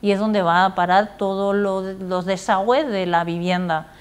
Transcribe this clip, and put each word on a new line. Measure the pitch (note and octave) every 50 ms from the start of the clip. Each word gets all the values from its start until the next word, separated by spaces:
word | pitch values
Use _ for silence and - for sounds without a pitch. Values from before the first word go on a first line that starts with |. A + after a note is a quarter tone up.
y | - G3+
es | G3 G3
donde | G#3 G#3+ G#3+ G#3
va | F3+ E3+ E3+ F3+ F#3
a | F#3+ F#3
parar | F#3+ F3 F3 F3+ G3 G#3+ G#3 - -
todos | G3+ G3 F#3+ G3 G3 G3 G3
los, | G3+ G3+ G3 F#3+ F#3+ F#3+ F#3+ F#3+ F#3
los | F#3+ F3+ F#3 F3+ F3
desagües | F#3 F#3+ F3+ - - G#3 F#3+ G3 A3+ B3 C#4+ D#4 C4+
de | G#3+ F#3+ F#3
la | F3+ F3 E3+ E3+
vivienda. | E3+ E3+ E3+ E3+ F3+ F3+ F3+ F3+ F3 D#3+ D#3 D#3+ - - -